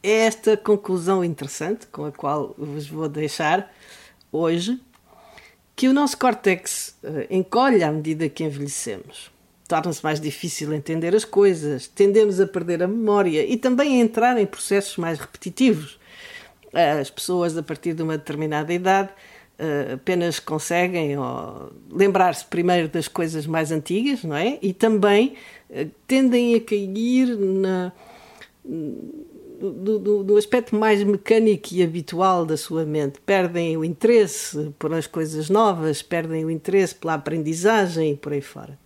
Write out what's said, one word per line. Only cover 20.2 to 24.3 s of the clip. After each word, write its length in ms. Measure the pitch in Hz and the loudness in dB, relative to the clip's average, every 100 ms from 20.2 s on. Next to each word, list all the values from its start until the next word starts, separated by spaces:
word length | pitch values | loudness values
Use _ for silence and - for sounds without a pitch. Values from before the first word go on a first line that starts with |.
| 170 151 | 0 -4
conseguem, 800 | - 156 - 170 180 180 151 143 | -6 -6 -2 0 0 -2 -2 -4
ó, 500 | 127 127 80 - 69 - - | -6 -8 -10 -14 -18 -20 -12
lembrar-se 540 | - 196 190 185 151 | 2 2 4 2 0
primeiro 440 | - 175 175 175 160 | -6 -2 2 2 2
das 200 | 165 151 | -4 -4
coisas 380 | - 165 160 151 | -4 -4 -4 -4
mais 260 | 160 156 | -2 -2
antigas, 500 | 160 147 185 269 254 | -4 -2 -2 0 -2
não 140 | 165 | -4